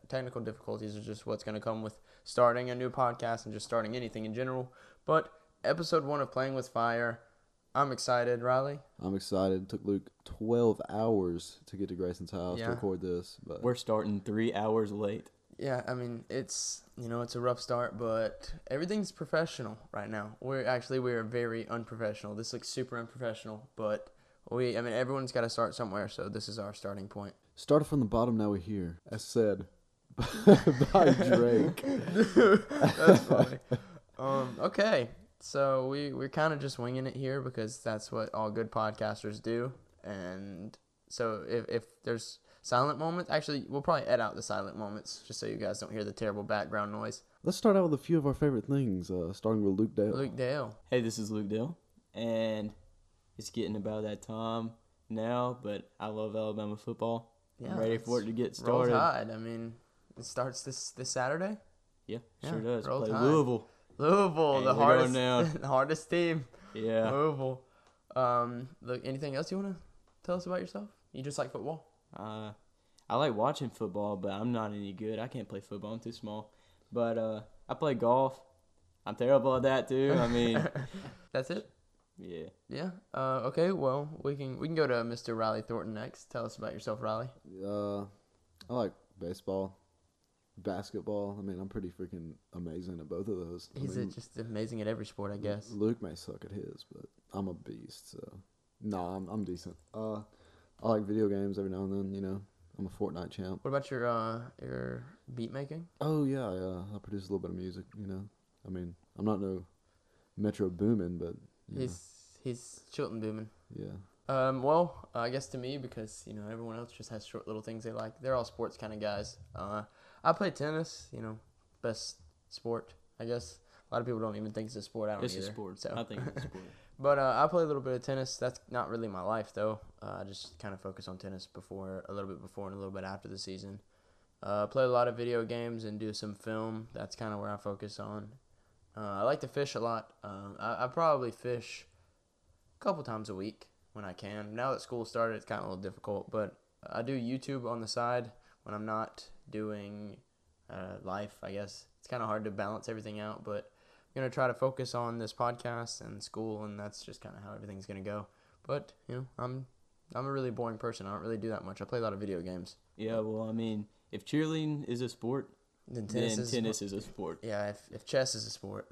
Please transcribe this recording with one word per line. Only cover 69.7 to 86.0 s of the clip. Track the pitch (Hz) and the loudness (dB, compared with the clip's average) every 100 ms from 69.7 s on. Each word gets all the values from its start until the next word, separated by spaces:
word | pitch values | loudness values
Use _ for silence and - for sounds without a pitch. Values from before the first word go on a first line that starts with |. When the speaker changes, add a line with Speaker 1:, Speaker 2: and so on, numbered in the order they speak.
| 170 - - _ _ | -6 -12 -20 _ _
Speaker 1:
tell | - 180 | -4 -4
us | 175 | -2
about | 180 | -4
yourself? | 180 202 208 - _ | -6 -8 -12 -16 _
You | 131 | -8
just | 139 139 | -6 -4
like | 131 | -4
football? | 131 120 160 - _ _ - | -4 -6 -8 -12 _ _ -12
Speaker 3:
Uh, | 107 110 107 101 _ _ _ _ - | -8 -8 -10 -12 _ _ _ _ 0
I | 120 | 4
like | 147 | 4
watching | 104 123 156 123 | 4 2 2 -4
football, | - 107 98 104 98 | -4 -4 -2 -2 -2
but | 98 | -2
I'm | 98 120 | -2 0
not | 120 107 | 0 0
any | 104 101 | -4 -6
good. | 95 110 107 | -4 -4 -4
I | 123 | -4
can't | 127 101 | -6 -8
play | 101 | -10
football. | - 101 104 | -8 -8 -6
I'm | 113 | -8
too | 120 | -8
small. | 117 107 107 107 _ _ _ _ | -8 -8 -8 -10 _ _ _ _
But, | 120 117 113 | 0 2 2
uh, | 110 107 - - - | 0 -2 -8 -14 -8
I | |
play | 127 151 | 0 2
golf. | 120 117 127 131 - - _ _ _ _ _ - | 4 6 8 6 0 -14 _ _ _ _ _ -8
I'm | 107 | 2
terrible | 123 135 127 131 | 8 8 8 4
at | |
that, | 131 131 - | 6 4 4
too. | 131 139 135 | 4 6 6
I | 120 | 4
mean | 120 117 113 - - 131 190 | 4 4 4 2 -2 -6 -8
Speaker 1:
<laughs> | - - - | -12 -16 -6
That's | - 131 | -4 -2
it? | 185 - _ _ _ _ - | -4 -8 _ _ _ _ -16
Speaker 3:
Yeah. | 90 85 78 - - | -12 -10 -10 -14 -10
Speaker 1:
Yeah. | 131 185 180 - | -6 -6 -8 -8
Uh, | - 131 131 123 | -2 0 0 0
okay, | 151 175 | 2 2
well, | 185 135 135 147 156 | 2 2 0 -4 -6
we | 139 | -4
can, | 143 135 127 | -4 -6 -4
we | 156 | -2
can | |
go | 160 143 | 2 2
to | 120 | 2
Mister | 117 117 - 113 | 0 -4 -4 0
Riley | 110 110 | 0 0
Thornton | 110 113 92 | -2 -6 -4
next. | 107 | -6